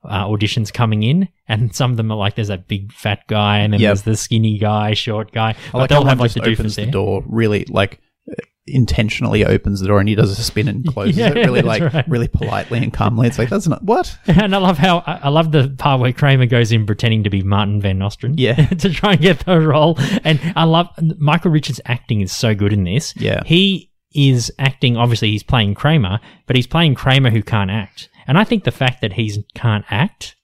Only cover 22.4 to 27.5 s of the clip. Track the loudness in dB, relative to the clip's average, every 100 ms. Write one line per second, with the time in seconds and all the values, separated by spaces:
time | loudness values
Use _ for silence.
22.4 | 0 2 2 0 0 -2 -4 -6 -4 -4
23.4 | 2 2 2 -2 _ _ _ 0 2 2
24.4 | -2 -4 -4 0 0 2 0 2 0 -2
25.4 | 0 0 0 0 2 2 0 -4 -8 _
26.4 | -2 0 0 0 2 2 2 2 4 0
27.4 | 0